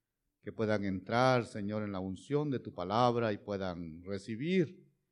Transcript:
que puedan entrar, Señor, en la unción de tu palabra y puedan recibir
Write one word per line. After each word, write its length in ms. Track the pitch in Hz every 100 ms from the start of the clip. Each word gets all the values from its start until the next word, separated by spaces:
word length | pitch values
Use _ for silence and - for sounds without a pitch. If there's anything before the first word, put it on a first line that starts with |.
| _ _ _ _
que 100 | -
puedan 320 | 92 110 107 98
entrar, 600 | 95 - 113 127 127 107
Señor, 380 | 117 101 107
en 80 | 104
la 80 | 95
unción 500 | 95 92 - 143 151
de 100 | 123
tu 140 | 110
palabra 600 | 95 90 107 123 120 117
y 40 | 101
puedan 680 | - 101 95 87 85 80
recibir 840 | 90 98 - 110 156 190 151 - - _ _